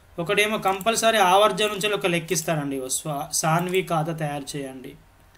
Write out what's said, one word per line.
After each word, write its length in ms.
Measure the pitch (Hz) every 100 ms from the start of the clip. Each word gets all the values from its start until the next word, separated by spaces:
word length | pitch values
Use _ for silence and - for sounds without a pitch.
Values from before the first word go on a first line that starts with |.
| - -
ఒకటేమో 380 | 170 202 214 220
కంపల్సరీ 600 | 190 196 190 226 226 220
ఆవర్జన 500 | 180 190 214 185 214
నుంచి 260 | 202 208
ఒక 140 | 202 190
లెక్క 240 | 170 160
ఇస్తాడండి, 480 | 175 - 156 143 135
ఓ 80 | 127
స్వా-, 400 | - 160 143 147
సాన్వి 500 | - 160 165 180 185
ఖాతా 320 | 175 165 156
తయారు 440 | 156 151 147 139 147
చేయండి, 340 | 135 131 139 - - _ _